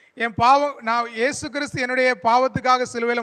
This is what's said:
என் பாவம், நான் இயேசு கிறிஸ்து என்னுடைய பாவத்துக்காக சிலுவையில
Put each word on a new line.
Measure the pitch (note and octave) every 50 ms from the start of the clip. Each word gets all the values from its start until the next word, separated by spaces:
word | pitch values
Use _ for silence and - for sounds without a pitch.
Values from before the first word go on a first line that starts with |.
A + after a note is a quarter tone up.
| _ _ _
என் | - A3+ A#3 G3+
பாவம், | - A#3 B3 C#4 C#4+ D4 C#4+ C4+ A#3+
நான் | A#3 A3 A#3 A#3+ A#3 A#3
இயேசு | A#3 A3 A#3 C#4 C#4+ - - D4+
கிறிஸ்து | A3+ C#4+ C#4+ D4+ - -
என்னுடைய | B3+ B3 B3+ C4 B3+ B3+ B3 B3 -
பாவத்துக்காக | A3+ A3+ B3+ C4 C4 - C4 B3+ B3+ B3+ B3+ B3 A#3+ -
சிலுவையில | A#3+ A#3 A#3 A#3+ A#3+